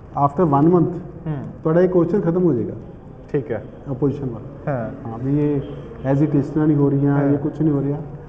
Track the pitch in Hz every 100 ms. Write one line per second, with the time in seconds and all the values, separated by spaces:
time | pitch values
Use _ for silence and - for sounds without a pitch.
0 | - 143 143 - 165 139 165 180 147 -
1 | - - 160 139 104 - 160 165 180 180
2 | 165 208 165 175 175 117 90 - - -
3 | - - - 147 - 107 - - 143 123
4 | 143 - 131 110 - - 151 127 110 113
5 | 117 117 131 147 147 143 139 - - -
6 | 131 139 151 143 - 156 156 143 139 139
7 | 143 143 143 143 151 - 160 143 139 147
8 | - -